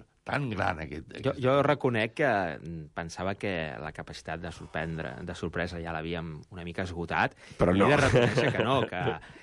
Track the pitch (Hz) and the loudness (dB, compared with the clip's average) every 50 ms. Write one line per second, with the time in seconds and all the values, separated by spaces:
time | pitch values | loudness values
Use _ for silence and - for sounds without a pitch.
0 | - - _ _ _ - - 139 143 123 107 95 98 95 92 - 78 71 71 78 | -14 -18 _ _ _ -4 -2 -2 -2 -2 -2 0 0 0 0 -2 -6 -8 -8 -10
1 | - - - - - 135 151 147 123 127 135 143 139 - 147 139 - 131 120 110 | -10 -12 -12 -4 -4 -4 -2 0 2 4 4 4 4 4 2 2 2 2 2 2
2 | 107 120 - - 151 139 110 101 92 82 71 57 - 80 85 80 78 73 - - | 0 0 0 0 2 2 4 2 2 0 -4 -6 -8 -10 -10 -10 -10 -10 -8 -8
3 | 82 82 - - 90 95 101 - - 104 92 85 80 78 64 57 71 78 - - | -8 -8 -6 -4 -4 -4 -2 -2 -4 -2 -2 -2 -4 -4 -6 -6 -8 -8 -8 -10
4 | 76 - 80 - - - 80 82 85 82 80 - 90 85 - 82 80 82 80 78 | -12 -12 -12 -12 -8 -8 -8 -6 -8 -10 -10 -12 -12 -8 -4 -4 -2 -2 -4 -4
5 | 78 65 65 - 85 87 87 - - 85 80 87 85 90 87 85 82 85 82 78 | -4 -6 -8 -8 -8 -8 -8 -6 -6 -4 -4 -4 -4 -4 -4 -6 -6 -6 -6 -4
6 | 78 82 87 85 82 82 78 73 - - - 90 87 87 82 - 95 90 90 87 | -4 -4 -4 -4 -6 -6 -8 -10 -12 -14 -12 -10 -10 -8 -6 -4 -6 -4 -4 -6
7 | 85 80 - 80 104 - - - - - - - - 87 90 98 98 120 147 139 | -4 -2 0 0 0 0 -2 -8 -18 -16 -2 2 4 6 6 6 6 6 6 6
8 | 139 127 110 123 120 113 107 127 117 - - - 113 117 135 135 117 - - 90 | 6 6 6 6 6 6 4 4 2 4 2 2 2 4 4 2 2 0 -2 -2
9 | 90 - 85 76 - - - - | -2 -2 -2 -4 -8 -14 -20 -20